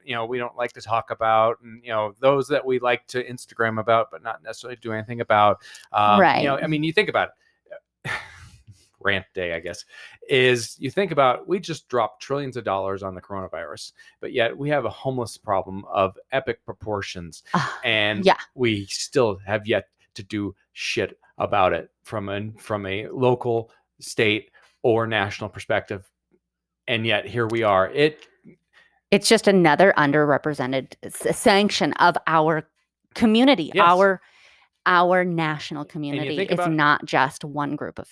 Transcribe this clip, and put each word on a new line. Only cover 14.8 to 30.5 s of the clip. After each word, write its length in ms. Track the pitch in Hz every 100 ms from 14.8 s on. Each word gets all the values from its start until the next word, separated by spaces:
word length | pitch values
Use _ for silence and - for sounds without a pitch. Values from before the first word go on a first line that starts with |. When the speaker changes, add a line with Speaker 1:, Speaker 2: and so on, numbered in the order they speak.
Speaker 1:
a 60 | 110
homeless 460 | - 135 127 110 -
problem 480 | 107 95 95 95 -
of 260 | 101 95 - -
epic 320 | 135 123 -
proportions, 800 | - - 107 101 92 92 85 - -
Speaker 2:
Ah, 240 | 170 - -
Speaker 1:
and 400 | 120 110 104 107
Speaker 2:
yeah. 140 | 185 - -
Speaker 1:
we 320 | 135 120 101 98
still 500 | - - 143 113 95 98
have 200 | 107 104
yet 220 | 104 - _ _
to 100 | -
do 320 | 98 107 98 - _
shit 460 | - - 113 95 - _ -
about 340 | 113 101 104
it 180 | 82 - _
from 260 | - 110 98
a, 220 | 101 110 110
from 260 | - 104 95
a 200 | 98 -
local, 600 | 135 127 123 123 117 113 _ _ _
state, 500 | - - 107 104 - _ _ _
or 240 | 123 113 113
national 440 | 110 101 - 107
perspective. 600 | - - 101 - 101 _ _ _ _ _ _ _ _ -
And 180 | 113 113
yet 200 | 104 104
here 200 | 120 110
we 160 | 113
are. 280 | 107 95 95
It 360 | 143 151 - - _ - - _ _ _ _ -
Speaker 2:
It's 160 | 202 -
just 180 | 220 208
another 460 | 196 160 147 190 -
underrepresented 960 | 143 151 147 135 151